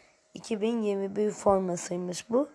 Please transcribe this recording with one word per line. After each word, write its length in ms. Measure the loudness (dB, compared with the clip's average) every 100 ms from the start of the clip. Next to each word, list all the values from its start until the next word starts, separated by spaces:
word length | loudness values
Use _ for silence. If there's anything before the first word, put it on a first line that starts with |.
| _ _ _
İki 260 | -14 -6 -2
bin 220 | -2 0
yirmi 340 | 0 -2 -2 0
bir 140 | -2
formasıymış 1000 | 2 4 4 4 -2 -4 -6 -4 -6 -2
bu. 180 | 0 0